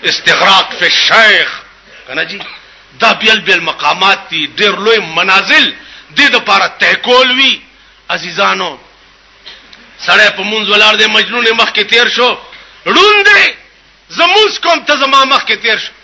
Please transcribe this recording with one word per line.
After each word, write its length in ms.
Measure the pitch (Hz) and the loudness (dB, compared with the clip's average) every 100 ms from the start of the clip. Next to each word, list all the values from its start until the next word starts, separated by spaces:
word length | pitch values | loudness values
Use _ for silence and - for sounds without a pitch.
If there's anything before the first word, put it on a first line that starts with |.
استغراق 680 | - - - 151 180 190 170 - | -4 -4 -2 0 2 2 0 -2
فی 60 | 175 | -2
الشیخ. 640 | - - 202 220 190 151 - - - - - - | 0 2 4 4 2 0 -6 -18 -20 -20 -20 -12
کنه 160 | 135 | -8
جی؟ 160 | 170 196 - - - - - - | -8 -10 -14 -18 -20 -20 -20 -4
دا 140 | 226 | -2
بیل 260 | 208 220 220 | 0 0 0
بیل 200 | 175 185 | 2 -2
مقامات 680 | 165 - 147 160 190 185 - | -2 -4 -2 0 0 -2 -4
دي، 200 | 160 147 120 | -8 -6 -2
ډېر 180 | 208 180 | -2 0
لوی 220 | 208 226 | 0 0
منازل 760 | 170 160 185 190 190 302 233 - - - - 151 | -2 -4 0 0 2 0 0 -4 -18 -20 -12 -2
دې 140 | 277 | 0
د 60 | 233 | 0
پاره 300 | - 196 180 | 0 0 0
طے 280 | - 180 190 | -2 -2 -2
کول 360 | - 247 254 | 2 2 2
وي. 300 | 254 269 196 - _ _ _ _ | 2 0 -2 -8 _ _ _ _
عزیزانو، 680 | 180 170 170 196 190 180 135 - - - _ _ _ - - - - - - - | -10 -8 -4 -2 -2 -6 -10 -20 -20 -20 _ _ _ -20 -20 -20 -20 -20 -14 -2
سړی 240 | 190 208 | 2 2
په 120 | 196 | 0
مونځ 280 | 196 220 202 | -6 -4 -2
ولاړ 260 | 208 214 214 | 2 2 2
دی، 100 | 214 | 0
مجنون 400 | 214 208 233 233 | 0 -2 -2 -2
یې 80 | |
مخکې 300 | 226 220 - 208 | 0 0 -2 0
تیر 180 | 233 233 | 0 0
شو، 280 | 226 247 202 - - - - - | 0 0 -2 -10 -20 -20 -12 -2
ړوند 400 | 233 392 415 403 | 2 4 4 4
دی، 280 | 403 349 - - _ _ _ _ | 4 2 -2 -20 _ _ _ _
زه 160 | 165 339 | -2 0
مونځ 340 | 392 427 - | 2 2 0
کوم، 200 | 330 320 | -2 -2
ته 120 | 240 294 | 0 -2
زما 280 | 269 269 269 | 2 2 2
مخکې 300 | 269 - 214 | 0 -2 -4
تیر 160 | - 214 | -2 -4
شو. 140 | - - | -6 -14